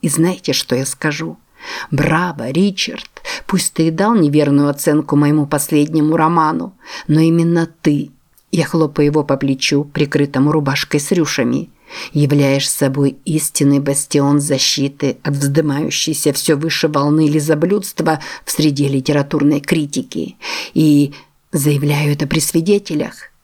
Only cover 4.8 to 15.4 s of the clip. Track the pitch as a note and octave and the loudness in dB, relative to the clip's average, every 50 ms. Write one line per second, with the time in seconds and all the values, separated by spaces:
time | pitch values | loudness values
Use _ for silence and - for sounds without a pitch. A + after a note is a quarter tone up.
4.8 | - F3 D3 D3+ D3+ - D#3 D3 D3 D3 D3 D#3 D3 C#3+ D#3 C#3+ C#3+ - D#3+ D3 | 0 2 2 2 0 2 2 2 4 4 2 2 0 0 -2 -4 -2 0 2 2
5.8 | D3 D3 D#3 D#3+ D3+ D3+ D#3 D#3 D#3 D#3+ E3+ E3+ D#3+ D#3 D#3+ - E3+ - - _ | 2 2 2 0 2 2 2 2 2 2 2 2 2 0 0 -2 -6 -8 -12 _
6.8 | - - - - - - D3+ D#3 D#3+ E3 E3 E3+ E3 E3+ E3+ E3+ E3 D#3+ - _ | -20 -18 -16 -16 -2 0 2 4 4 4 4 2 2 2 2 0 0 -2 -6 _
7.8 | _ D#3+ D3 C#3 - - - _ _ _ _ _ _ _ - E3 D#3+ - - E3 | _ 0 0 0 -2 -8 -12 _ _ _ _ _ _ _ -2 -2 -2 0 0 0
8.8 | D#3+ C#3+ D3 - D3 D3 D3 D#3 C#3+ D3 C#3 C3+ - C#3 C3+ C3 - - D3 C#3+ | 0 0 0 0 0 2 2 0 0 0 -2 -2 0 -2 -2 -2 -2 0 0 0
9.8 | D3 C#3+ - - D#3 C#3+ - D3+ C#3+ C#3+ D3 C3+ C3+ D3 D3+ D#3+ D3 C#3 C#3 C#3 | -2 -2 -2 -2 -2 0 0 0 0 0 0 0 0 2 2 0 0 0 -2 -4
10.8 | - - - D3 C#3+ - G3+ F3+ D#3+ C#3+ - - C3+ A#2+ A#2+ C#3+ E3 - _ _ | -4 -2 -2 -4 0 0 0 0 0 0 0 -2 -2 0 -2 -4 -4 -8 _ _
11.8 | _ _ - - - - - D3 D3 C#3 D3 C#3+ C#3 C#3 C3+ C#3 C3+ - - - | _ _ -16 -16 -16 -6 0 0 2 2 4 2 2 2 2 0 0 -2 -2 -2
12.8 | C#3+ C3+ C3 C#3 C#3 C#3 C3+ - _ - D#3 D#3 D3+ - - - D3 C#3+ C#3+ C#3+ | -2 -2 0 2 0 0 0 -4 _ -4 -4 -2 -2 -4 -2 0 2 4 4 2
13.8 | - C3+ C#3 C3+ - - - C#3+ C#3 C#3 C#3+ D3 C#3+ C#3+ C#3+ C3 - - - - | 2 0 -2 -2 -2 0 0 2 2 4 2 2 2 0 -2 0 0 0 0 0
14.8 | C#3 C#3 C#3 - D3 C#3 B2 - _ - C#3+ C#3 | -2 -4 -4 -2 -4 -4 -4 -4 _ -4 -2 0